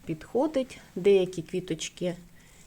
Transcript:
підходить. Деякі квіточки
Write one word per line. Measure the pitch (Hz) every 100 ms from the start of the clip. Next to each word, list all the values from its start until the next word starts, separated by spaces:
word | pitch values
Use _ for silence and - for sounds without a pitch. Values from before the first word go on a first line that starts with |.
| -
підходить. | 156 - 233 311 285 254 - - -
Деякі | 190 196 180 185
квіточки | 160 180 180 165 - - 180 170 - - - -